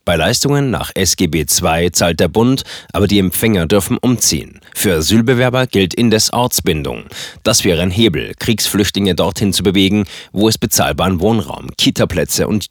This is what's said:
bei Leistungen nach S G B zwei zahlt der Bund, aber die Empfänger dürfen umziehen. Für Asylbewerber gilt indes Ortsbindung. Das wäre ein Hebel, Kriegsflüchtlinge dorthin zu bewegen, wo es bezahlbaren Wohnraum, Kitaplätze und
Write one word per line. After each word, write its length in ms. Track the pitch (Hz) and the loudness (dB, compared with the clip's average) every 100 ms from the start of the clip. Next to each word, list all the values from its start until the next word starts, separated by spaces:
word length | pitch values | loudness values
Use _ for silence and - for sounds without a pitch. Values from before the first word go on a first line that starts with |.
bei 140 | - 85 | -2 0
Leistungen 540 | 82 127 - 143 139 | 0 0 0 0 0
nach 200 | 98 - | -2 -4
S 220 | - 95 - | -2 -2 0
G 120 | 90 | 0
B 180 | 80 76 | 0 -2
zwei 420 | - 87 82 90 | 0 0 2 0
zahlt 320 | - 90 82 | 2 0 2
der 80 | 87 | 0
Bund, 360 | 110 120 131 - - - | 2 2 0 -4 -16 -8
aber 160 | - 98 | -2 2
die 120 | 101 | 2
Empfänger 460 | 92 - 113 101 80 | 2 0 0 2 2
dürfen 320 | 101 - 123 | 0 0 -2
umziehen. 640 | 127 120 - 78 - - - - | 0 0 0 -2 -6 -18 -16 -4
Für 200 | 104 80 | 0 0
Asylbewerber 720 | 80 110 117 123 127 127 127 | 2 2 2 2 2 0 0
gilt 260 | 98 95 | 0 0
indes 400 | - 117 110 - | 0 2 2 0
Ortsbindung. 720 | - 123 - - 78 67 58 - - - - | 0 -2 -2 -2 -2 -4 -8 -12 -16 -16 -6
Das 200 | 107 107 | 0 0
wäre 180 | 101 82 | 2 0
ein 100 | 92 | 0
Hebel, 420 | 90 110 73 53 - | 2 2 2 -6 -6
Kriegsflüchtlinge 760 | - 110 - 98 101 98 98 87 | -2 -2 0 0 0 0 0 0
dorthin 380 | 90 90 101 | 0 0 -2
zu 100 | 92 | 0
bewegen, 400 | 95 95 95 104 98 - - | 2 2 2 2 -2 -8 -10
wo 160 | 92 110 | 0 0
es 80 | 113 | 0
bezahlbaren 640 | 110 - 69 76 87 90 | -2 0 0 0 0 0
Wohnraum, 480 | 101 113 73 - - - | 0 0 -2 -10 -12 -2
Kitaplätze 720 | 135 - 104 80 73 - 62 | -2 0 0 0 -2 -2 -2
und 180 | 104 - | -2 -4